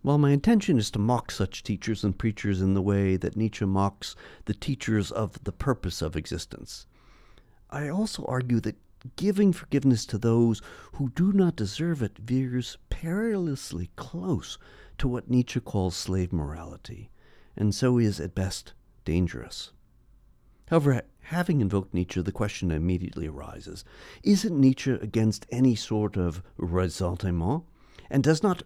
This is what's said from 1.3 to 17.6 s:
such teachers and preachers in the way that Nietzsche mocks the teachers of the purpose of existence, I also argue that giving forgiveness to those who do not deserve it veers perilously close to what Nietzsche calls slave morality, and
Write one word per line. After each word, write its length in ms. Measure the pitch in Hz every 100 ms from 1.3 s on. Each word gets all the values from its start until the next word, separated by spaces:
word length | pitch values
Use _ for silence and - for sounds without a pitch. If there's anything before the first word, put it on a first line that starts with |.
such 320 | - 95 -
teachers 400 | - 98 - 104
and 140 | 107 95
preachers 440 | 113 104 104 92
in 120 | 95
the 80 | 98
way 360 | 98 101 98 95
that 180 | 90 -
Nietzsche 300 | 110 - 101
mocks 500 | 98 98 - - - - - -
the 80 |
teachers 580 | 104 - 135 - 110 95
of 320 | - 107 -
the 80 | -
purpose 500 | - 143 123 90 -
of 140 | 78 78
existence, 720 | 76 78 - - - - - _ _ - - - _ _ _
I 180 | - 147
also 360 | 180 220 - -
argue 340 | 127 123 117
that 160 | - - _ - - -
giving 380 | 190 196 202
forgiveness 520 | 165 - 139 135 113 -
to 100 | 104
those 440 | 113 113 117 107 - - -
who 160 | - 135
do 220 | 131 185
not 240 | 196 180 160
deserve 460 | 101 - 170 156
it 160 | 107 -
veers 600 | 110 127 131 123 120 - -
perilously 1000 | - 165 190 233 202 170 135 - 85 87 -
close 600 | 123 170 185 113 - - - - - -
to 100 | 127
what 220 | 123 -
Nietzsche 300 | 123 120 123
calls 360 | - 101 92 85
slave 380 | - 92 87
morality, 760 | 85 71 80 - - - 87 107 - - - -
and 180 | -